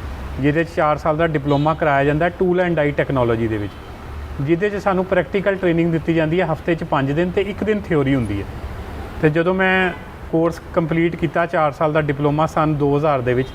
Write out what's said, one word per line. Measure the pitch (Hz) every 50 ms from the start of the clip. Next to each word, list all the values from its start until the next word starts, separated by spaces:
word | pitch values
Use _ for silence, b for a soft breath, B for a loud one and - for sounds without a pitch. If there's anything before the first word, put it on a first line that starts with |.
| - - - - - - - -
ਜਿਹਦੇ | 131 147 143 160 170
'ਚ | 156 -
ਚਾਰ | - 165 151 151 151
ਸਾਲ | - 165 156
ਦਾ | 151 170
ਡਿਪਲੋਮਾ | 165 151 156 135 143 143 139 147 156 160
ਕਰਾਇਆ | - 175 156 139 139 139
ਜਾਂਦਾ | 143 147 151 165 180
ਟੂਲ | 175 - 190 185 180 175
ਐਂਡ | 185 175 170
ਡਾਈ | 156 147 147
ਟੈਕਨੋਲੋਜੀ | 143 - 151 - 143 135 123 117 117 113 117 113
ਦੇ | 110 107
ਵਿੱਚ, | 104 98 - - - - - - - - - - - - - -
ਜਿਹਦੇ | 143 139 170 170 202 208
'ਚ | 202 202 -
ਸਾਨੂੰ | 196 190 180 190
ਪ੍ਰੈਕਟੀਕਲ | 185 190 180 170 175 - 208 180 202 196
ਟ੍ਰੇਨਿੰਗ | 185 190 180 165 165 170 170 165
ਦਿੱਤੀ | 160 156 - 165
ਜਾਂਦੀ | 165 160 156 156 180
ਹੈ | 185 160 160
ਹਫ਼ਤੇ | - - - 170
'ਚ | 160 175
ਪੰਜ | - - 147 135 135 143
ਦਿਨ | 151 175 180
ਤੇ | 175 214 190
ਇੱਕ | 196 208 - 214
ਦਿਨ | 196 214 208 - -
ਥਿਊਰੀ | 175 147 139 135 139
ਹੁੰਦੀ | 135 117 101 101 101
ਹੈ। | 95 - - - - - - - - - - - - - - - -
ਤੇ | 156
ਜਦੋਂ | 151 165 165 175 185
ਮੈਂ | 190 190 185 185 190 185 180 - - - - - - - - -
ਕੋਰਸ | 165 165 170 165 - - - -
ਕੰਪਲੀਟ | 185 170 151 170 165 165 175 170
ਕੀਤਾ | 170 175 156 - 180 170
ਚਾਰ | 160 - 175 156 151 135
ਸਾਲ | - 170 156 151
ਦਾ | 160
ਡਿਪਲੋਮਾ | 151 143 143 135 147 147 143 151 160
ਸੰਨ | 156 - 175 156 151 156
ਦੋ | 143 147 143 143
ਹਜ਼ਾਰ | 143 143 160 147 135
ਦੇ | 123 127 123
ਵਿੱਚ, | 123 131 - -